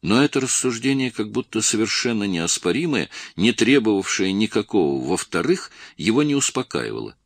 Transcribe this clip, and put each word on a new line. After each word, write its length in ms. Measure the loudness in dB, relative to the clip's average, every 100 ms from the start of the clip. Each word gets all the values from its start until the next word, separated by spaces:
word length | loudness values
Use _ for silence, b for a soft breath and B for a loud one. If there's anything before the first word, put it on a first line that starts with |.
Но 200 | 2 4
это 160 | 4 2
рассуждение, 720 | 0 -2 -2 -2 0 0 -2
как 200 | -4 -4
будто 300 | -4 -4 -2
совершенно 640 | 0 0 0 0 -2 0
неоспоримое, 840 | 0 0 -2 -2 0 0 0 -2 -2 B B 0
не 180 | 0
требовавшее 800 | 2 4 4 4 0 0 -2 0
никакого 720 | 0 0 -2 0 2 2 0
«во-вторых», 680 | -2 -4 -2 -4 0 0 -2 B B B
его 280 | 0 2
не 100 | 2
успокаивало. 840 | 0 0 -4 -4 -4 -4 -6 -10 -14